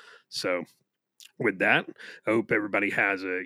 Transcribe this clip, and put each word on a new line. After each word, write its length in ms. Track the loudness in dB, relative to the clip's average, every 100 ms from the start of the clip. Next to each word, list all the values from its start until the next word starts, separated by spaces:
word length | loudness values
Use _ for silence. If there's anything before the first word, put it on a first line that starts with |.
| -20 -20 _
So 340 | -6 -2 -2 -4 _ _ _ _ _ -20 _
with 200 | -2 2
that, 260 | 2 2 0 -14 -18 -8 0
I 40 |
hope 200 | 0 2
everybody 380 | 0 0 -2 0
has 320 | 2 2 0
a, 180 | -2 -4